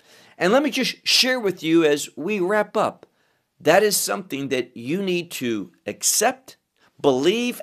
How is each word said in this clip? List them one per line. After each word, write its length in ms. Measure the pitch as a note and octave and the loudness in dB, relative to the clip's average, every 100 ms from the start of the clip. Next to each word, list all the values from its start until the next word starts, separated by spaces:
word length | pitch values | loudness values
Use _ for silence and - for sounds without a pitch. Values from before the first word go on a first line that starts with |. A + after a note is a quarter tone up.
| _ - _ - | _ -20 _ -4
And 160 | F3 | 2
let 100 | B3 | 2
me 60 | D4 | 2
just 360 | A#3 A#3 - - | -2 -4 -4 0
share 340 | - B3+ B3+ | 0 2 0
with 240 | G3+ F3 | -2 -4
you 200 | D#3+ E3 | 2 4
as 260 | D#3 D3 - - | 4 2 -2 -8
we 240 | E3+ G#3+ | -4 -2
wrap 380 | F3 G#3+ G#3+ A3 | 0 0 0 -2
up, 280 | C#3 - - _ _ _ _ _ | -2 -4 -18 _ _ _ _ _
that 240 | D3 F3+ | 2 4
is 140 | G#3+ F3+ | 4 0
something 520 | G3 G3+ F#3 C3+ C3+ | -2 -6 -6 -8 -4
that 280 | B2+ B2 A2+ | -4 -4 -10
you 240 | A#2+ F3+ | -6 -4
need 300 | G3 F3 E3 | -2 -4 -4
to 400 | - B2 A2 F2+ _ - | -6 -4 -4 -6 _ -12
accept, 720 | - - - A3 C4 - - _ _ _ _ | -6 -2 0 0 -2 -14 -20 _ _ _ _
believe, 580 | C#3+ B2+ D#3 A3 B3 - | 2 4 2 2 -2 -6